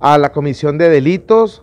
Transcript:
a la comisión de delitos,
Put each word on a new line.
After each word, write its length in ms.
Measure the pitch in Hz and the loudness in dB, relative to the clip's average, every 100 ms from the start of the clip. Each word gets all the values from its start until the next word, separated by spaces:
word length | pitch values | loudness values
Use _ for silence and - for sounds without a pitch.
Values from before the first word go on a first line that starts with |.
a 180 | 143 147 | 0 2
la 140 | 143 | 0
comisión 460 | 151 143 131 147 147 | -4 -8 -6 -6 0
de 100 | 170 | 2
delitos, 760 | 147 139 185 - 220 220 - | 2 0 -4 0 0 0 -6